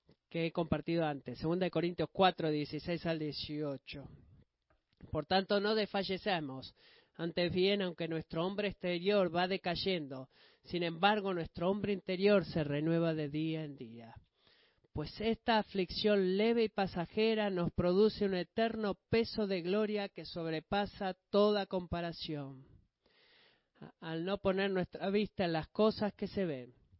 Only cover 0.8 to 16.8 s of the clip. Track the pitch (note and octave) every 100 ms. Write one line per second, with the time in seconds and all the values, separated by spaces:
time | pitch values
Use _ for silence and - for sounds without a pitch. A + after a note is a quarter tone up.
0.8 | E3 E3+ D#3 C#3 B2+ A#2+ D#3+ F3+ F3+ D#3+
1.8 | E3+ F3 D#3 - F#3 E3+ D#3+ D3+ C#3+ D3+
2.8 | E3+ E3+ E3+ E3 D3+ C#3 - D3+ D3 C3+
3.8 | - C#3+ C3 - - - _ _ _ _
4.8 | _ _ - D#3 D3 F#3+ F#3+ G3+ G#3 A3
5.8 | G3+ G3+ F#3 F#3 G#3+ F3 C#3+ C3 B2 -
6.8 | - - _ - E3+ F3 F3 F3+ F#3+ G3+
7.8 | F3+ D#3+ E3 D#3+ - E3 F#3 G3+ G3+ -
8.8 | F3+ F3 F#3 G#3 F3+ E3+ F#3 F#3+ F3+ E3+
9.8 | F#3+ F3+ C#3 C3+ C3 _ - _ - F3
10.8 | E3+ E3 G3 G#3+ G3 F3 D#3 - F3 G3+
11.8 | G3 F#3+ - F3+ G3 G3+ D3+ E3+ C#3+ C#3+
12.8 | D#3+ E3 E3 D#3 D3 D3+ D#3+ D#3+ D3+ C3+
13.8 | A2+ A#2 A2+ - - _ _ _ _ _
14.8 | _ D3+ D3 - A3 A3 - A3 - G3
15.8 | F3+ - G#3+ G3+ F#3 F#3+ A3+ A#3 A3 -